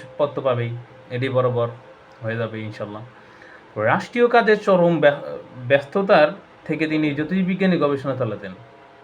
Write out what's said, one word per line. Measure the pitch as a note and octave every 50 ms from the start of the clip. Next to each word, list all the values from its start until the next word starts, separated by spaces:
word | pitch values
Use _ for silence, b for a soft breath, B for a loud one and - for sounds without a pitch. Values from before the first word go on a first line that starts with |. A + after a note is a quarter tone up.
| - - - -
পদ | D3 C3+ -
তো | -
পাবেই, | C3 C3 B2 A#2+ A#2+ A#2 A#2 - - - - - - -
এটি | B2+ B2 C3 C3
বরাবর | B2 B2+ B2 B2 A#2+ A#2+ A#2 A#2 A#2+ - - - - - - - - - A#2
হয়ে | A2+ A2+
যাবে | A2+ A#2 G#2+ A2 A2
ইনশাল্লাহ। | G#2+ G#2+ G#2 - A2 G#2 G#2 G#2+ A#2+ B2 B B B B B B B B B B B - -
রাষ্ট্রীয় | A2 G#2+ A#2 D3 F#3 - - - A#3+ A#3+ A#3+
কাজে | B3 G#3+ G3+ G#3+ G#3+
চরম | G#3 - G#3 F#3+ F3 E3+ E3+ E3+ D3+
ব্য-, | D3 C#3+ C#3+ - - D3 - - - - - B2+ B2 B2
ব্যস্ততার | C#3 C#3 C#3 - - G3+ G3 G3 G#3 D#3+ D3+ - F#3 - - - - - -
থেকে | - D#3 D3+ D#3+
তিনি | D3+ D#3 D#3 D3+ D3
জ্যোতির্বিজ্ঞানী | C#3+ D3 D3+ D#3+ F#3 F#3+ F#3 F3 F#3+ F#3+ F#3+ F#3 F3 D3
গবেষণা | D3 C#3+ C#3+ C3+ - C#3 B2+
চালাতেন। | A#2+ B2 A2 G#2 F#2 G2+ F#2+ F#2 - - - - - - - - -